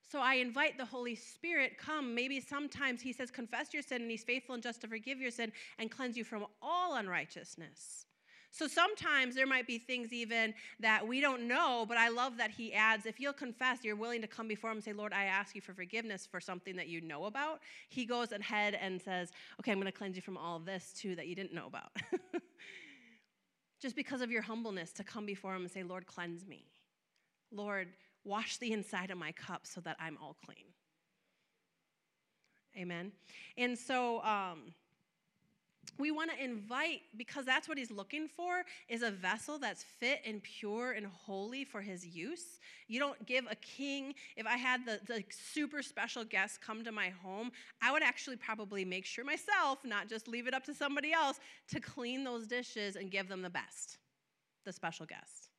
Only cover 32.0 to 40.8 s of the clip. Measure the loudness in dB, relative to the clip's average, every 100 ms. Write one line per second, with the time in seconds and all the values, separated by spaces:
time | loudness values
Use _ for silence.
32 | _ _ _ _ _ _ _ -8 -4 -4
33 | -6 -12 -20 -18 -14 0 2 2 2 2
34 | 4 2 4 2 2 -4 -12 -18 _ _
35 | _ _ _ _ _ _ _ _ -18 -4
36 | -2 0 -2 -2 -4 -4 -2 0 0 -2
37 | -8 -12 -8 -4 2 2 2 -4 -4 -6
38 | -4 -4 -4 -4 0 0 0 -10 -6 0
39 | 0 2 0 0 -2 -4 -4 -4 -12 -2
40 | 0 2 0 -6 -8 -8 -4 -2